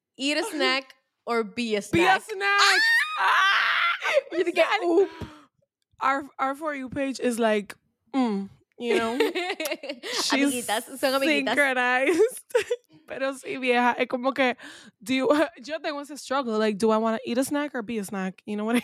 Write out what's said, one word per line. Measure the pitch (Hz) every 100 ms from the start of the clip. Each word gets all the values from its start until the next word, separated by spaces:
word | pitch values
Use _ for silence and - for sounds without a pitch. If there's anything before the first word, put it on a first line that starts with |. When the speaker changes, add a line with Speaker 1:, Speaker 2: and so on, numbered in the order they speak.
| _ -
Speaker 1:
Eat | 269 302
a | 440
snack | 311 262 262 269 - _ _
or | - 233
be | 214 214 233 208
a | -
Speaker 2:
Be | 339 359
a | 381
Speaker 1:
snack. |
Speaker 2:
snack. | 415 392 392 403
Speaker 1:
¡Ah! | 403 370 - 932 1077 1077
Speaker 2:
Ah, | - 349 381 440 - - - - - 605 -
Speaker 1:
Yo | 339
Speaker 2:
me |
Speaker 1:
dije, | 349 349
Speaker 2:
sale. | 330 415 349
Speaker 1:
"Oop." | 330 349 - - - _ _ _ _ _ -
Speaker 2:
Our, | 262 277 277 -
our | 269
For | 277 311
You | 285 254
page | 294 269 233
is | 247 226
like, | 226 214 202 - _ _ _
mm, | 269 240 196 196 - _ -
you | 240 214
know? | 226 247
Speaker 1:
<laughs> | 440 349 359 381 302 - - 247 415 480
Speaker 2:
She's | -
Speaker 1:
Amiguitas, | 269 285 254 214 214 247 262
son | 269
amiguitas. | 269 294 285 269 277
Speaker 2:
synchronized. | 277 254 247 254 277 330 453 - -
<laughs> | 466 - 494 _ 311 -
Pero | 254 269
sí, | 269 - 269
vieja, | 254 240 240 240
es | 247
como | 254 254
que, | 269 254 - - - - _
do | 202
you, | 262 262
<laughs> | 294 311 -
yo | 233 320
tengo | 330 285
ese | 285 285
struggle, | - 285 240 214
like, | 220 196
do | 220
I | 220
wanna | 226 226
eat | - 240
a |
snack | 269 285 294
or | 254
be | 220 226
a |
snack? | 190 196 190 -
You | - 208
know |
what | 214 240